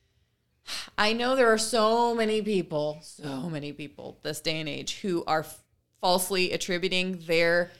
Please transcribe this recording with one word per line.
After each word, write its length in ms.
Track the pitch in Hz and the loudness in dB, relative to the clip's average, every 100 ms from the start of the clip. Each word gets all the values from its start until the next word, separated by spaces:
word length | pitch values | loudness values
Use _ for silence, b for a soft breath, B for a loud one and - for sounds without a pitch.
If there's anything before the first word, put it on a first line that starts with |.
| _ _ _ _ _ _ - B B - | _ _ _ _ _ _ -14 B B 0
I 140 | 214 | 0
know 200 | 233 247 | 2 0
there 180 | 262 233 | 4 4
are 60 | 220 | 4
so 560 | 220 233 214 233 240 | 2 2 4 4 2
many 280 | 233 214 214 | 2 0 0
people, 560 | 208 196 170 151 151 160 | 0 0 0 -2 -4 -6
so 460 | - - 151 135 175 | -14 -14 -10 -8 -6
many 240 | 156 147 | -6 -8
people 460 | 143 143 - 127 - | -10 -14 -14 -16 -10
this 180 | 151 151 | -8 -6
day 200 | 165 156 | -4 -4
and 80 | 156 | -4
age 320 | 135 - - | -8 -8 -6
who 240 | 208 170 - | -4 -2 0
are 140 | 156 | -2
f-, 220 | 151 - _ _ _ _ | -2 -12 _ _ _ _
falsely 520 | 190 180 185 185 185 | 2 2 2 0 2
attributing 720 | 175 - 175 185 185 185 185 160 | 0 -2 -2 0 0 -2 -4 0
their, 440 | 170 170 175 175 b | 4 4 4 0 b